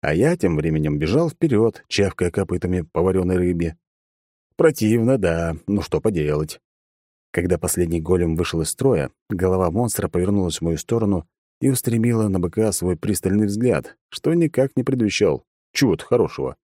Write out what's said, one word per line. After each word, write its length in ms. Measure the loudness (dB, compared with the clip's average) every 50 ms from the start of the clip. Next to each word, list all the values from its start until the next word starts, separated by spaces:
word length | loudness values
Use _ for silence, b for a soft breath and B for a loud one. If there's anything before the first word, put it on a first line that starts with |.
| 0
А 120 | 0 2
я 220 | 2 2 2 2
тем 200 | 2 0 0 0
временем 420 | 0 0 0 0 0 0 0 -2 -2
бежал 320 | -2 0 0 0 0 0
вперёд, 520 | -2 _ 0 2 2 2 2 2 0 -4 -14 _
чавкая 420 | -2 0 0 0 0 -2 -4 -2
копытами 520 | 0 -2 -2 -2 -2 -4 -2 -2 -2 -2 -4
по 200 | -4 _ 0 0
варёной 340 | 2 2 2 0 2 0
рыбе. 400 | 2 2 0 0 0 -2 -4 -6 _ _ _ _ _ _ _ _ _ _ _ _ _ _ _ _
Противно, 640 | _ 2 2 2 2 0 2 2 2 2 2 2 2
да, 380 | 2 0 0 0 -2 -4 -4 -6 _
ну 160 | -2 -2 -2 -2
что 180 | -2 -4 0
поделать. 600 | 0 0 0 0 0 0 0 -2 -2 -4 -8 -16 _ _ _ _ _ _ _ _ _ _ _ _ _ _ _
Когда 260 | -2 0 0 0 0
последний 420 | -2 -4 -2 -2 -2 0 -2 -4
голем 360 | 0 0 0 2 2 0 0
вышел 260 | -2 -2 -2 -2 -4 -4
из 80 | -4
строя, 400 | -4 -2 0 0 2 2 -2 -4 _ _ _ _
голова 420 | -6 -2 0 0 2 2 2 0
монстра 380 | 0 0 -2 -2 -2 -4 -4 -2
повернулась 500 | -2 -2 0 0 0 0 0 -2 -4 -4
в 40 | -2
мою 160 | -2 -4 -4
сторону 480 | -2 -2 -2 0 0 0 0 -2 -4 _ _ _ _ _ _ _
и 100 | 0 0
устремила 580 | 0 0 -2 -2 0 0 2 2 2 2 0 0
на 100 | 0 0
быка 340 | -2 -2 0 0 0 0 0
свой 240 | -2 -2 -2 -4
пристальный 500 | -2 -2 -4 -4 -2 0 0 2 2 2
взгляд, 500 | 0 0 0 0 0 0 0 -2 -6 -18 _ _ _
что 220 | -18 -4 _ 0 2
никак 420 | 2 0 0 2 0 0 0 _
не 80 | -2 -2
предвещал 600 | 0 0 0 0 0 2 2 2 2 2 0 _ _ _ _ _ _ _
чего-то 320 | 2 2 2 2 0 0
хорошего. 520 | 0 2 2 2 2 0 -6 -6 -8 -8 _ _